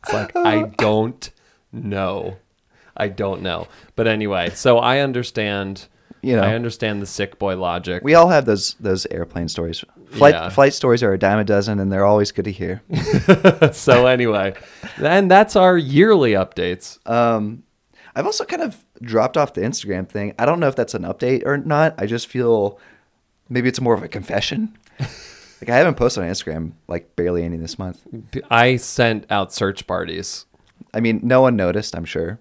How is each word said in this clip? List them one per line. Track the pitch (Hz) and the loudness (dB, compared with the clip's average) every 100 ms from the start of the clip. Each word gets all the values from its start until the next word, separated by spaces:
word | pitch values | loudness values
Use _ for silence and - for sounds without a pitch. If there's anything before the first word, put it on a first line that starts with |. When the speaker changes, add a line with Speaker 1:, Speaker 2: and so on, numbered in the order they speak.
Speaker 1:
It's | - | -4
like, | 110 101 - | -4 -4 -2
"I | 110 107 | 0 0
Speaker 2:
<laughs> | 107 - | -2 -2
Speaker 1:
don't | 110 107 113 123 - _ _ _ _ | 0 0 -2 -8 -18 _ _ _ _
know. | 120 110 98 92 98 87 95 _ _ _ _ _ - | -12 -8 -6 -4 -6 -8 -12 _ _ _ _ _ -8
I | 104 | -8
don't | 95 98 95 | -4 -6 -4
know." | 92 82 82 - _ - | -6 -8 -10 -18 _ -2
But | 113 | -2
anyway, | 107 104 95 87 | 0 -2 -2 -4
so | - 135 117 | -2 2 4
I | 120 135 | 4 0
understand, | 139 123 120 - 104 101 98 98 - _ _ - | 0 -4 -6 -6 -4 -4 -6 -10 -16 _ _ -10
Speaker 2:
You | 135 117 | -2 0
know, | |
Speaker 1:
I | 98 | 2
understand | 113 120 - 110 101 | 0 -4 -6 -6 -4
the | 98 | -8
sick | - 98 - | -6 -8 -4
boy | 98 92 | -4 -2
logic. | 90 87 87 90 | -4 -4 -6 -4
Speaker 2:
we | 139 | 4
all | 165 175 | 6 6
have | 160 | 4
those, | 127 104 - - | 2 0 -2 -6
those | 104 92 - | -4 -2 -4
airplane | - 85 87 82 | -8 -8 -6 -6
stories. | - 85 85 - _ - | -6 -8 -8 -14 _ -16
Flight, | - 143 | 4 6
Speaker 1:
Yeah. | 85 85 | 6 -2
Speaker 2:
flight | 98 139 | 4 4
stories | - 135 117 | 4 2 2
are | 117 | 2
a | 95 | 2
dime | 98 104 | 2 2
a | |
dozen, | 104 101 101 104 | 2 0 0 -2
and | 98 | -2
they're | 95 98 | 2 4
always | 104 104 | 4 2
good | - | -2
to | 98 | -6
hear. | 92 87 92 _ | -6 -8 -8 _
Speaker 1:
<laughs> | 160 - - - 190 190 190 156 | -6 0 0 4 6 6 4 2
So | - - 123 127 | 2 4 6 6
anyway, | 127 120 104 98 95 - - - - | 4 2 0 -2 -6 -18 -20 -20 -4
and | 147 185 190 | 2 2 6
that's | 190 214 202 | 6 6 4
our | 185 180 | 4 4
yearly | 139 143 214 202 127 | 2 4 6 6 4
updates. | 101 92 - 90 87 - - - | 2 -2 -4 -4 -4 -12 -18 -4
Speaker 2:
Um, | 117 117 113 104 117 _ _ _ _ - - | 0 2 0 -4 -10 _ _ _ _ -12 -6
I've | 302 | -4
also | 427 | -4
kind | - 359 | -4 -6
of | 311 - _ _ | -6 -8 _ _
dropped | 117 110 120 165 | -4 0 0 0
off | 143 | -2
the | - | -2
Instagram | 104 120 101 92 92 | -4 -6 -6 -8 -6
thing. | 104 101 - | -8 -8 -2
I | 120 | -2
don't | 170 | 0
know | 147 | -2
if | |
that's | - 113 | -2 -4
an | 110 | -4
update | 87 98 123 131 - | -8 -4 -2 -2 -2
or | 143 | -4
not. | 165 147 156 156 | -2 0 0 0
I | 104 | -4
just | 117 - | -4 -6
feel | 123 120 113 98 - _ _ _ _ _ _ _ | -2 2 2 0 -6 _ _ _ _ _ _ _
maybe | 127 123 | -2 -2
it's | 123 | 0
more | 123 | 0
of | 113 | 0
a | - | -2
confession. | 113 95 98 - - 220 - _ _ | -12 -4 -4 -4 -4 -6 -8 _ _
Speaker 1:
<laughs> | 127 - - - - _ | -10 -10 -20 -20 -20 _
Speaker 2:
Like, | - | 0
I | 120 | 4
haven't | 127 - | 4 2
posted | 123 110 | 0 0
on | 87 | -4
Instagram, | 98 - 78 80 - - | -6 -6 -8 -8 -12 -10
like, | 87 - - | -10 -10 -6
barely | 87 87 | -2 -2
any | 85 85 | -4 -6
this | 82 - | -10 -10
month. | 92 87 - 117 113 131 - | -12 -12 -18 -20 -12 -12 0
Speaker 1:
I | 117 123 127 | 2 4 2
sent | - - 120 107 - | -4 0 0 0 -2
out | 104 95 | -4 -4
search | - 98 98 - | -4 -4 -4 -6
parties. | 92 87 85 98 - - _ _ _ - | -6 -6 -8 -10 -12 -16 _ _ _ -10
Speaker 2:
I | 110 | -2
mean, | 113 110 | 0 0
no | 120 127 | 2 4
one | 131 113 | 4 4
noticed, | 90 98 104 82 | 0 -2 -4 -10
I'm | |
sure. | 82 - 85 110 | -8 -6 -6 -8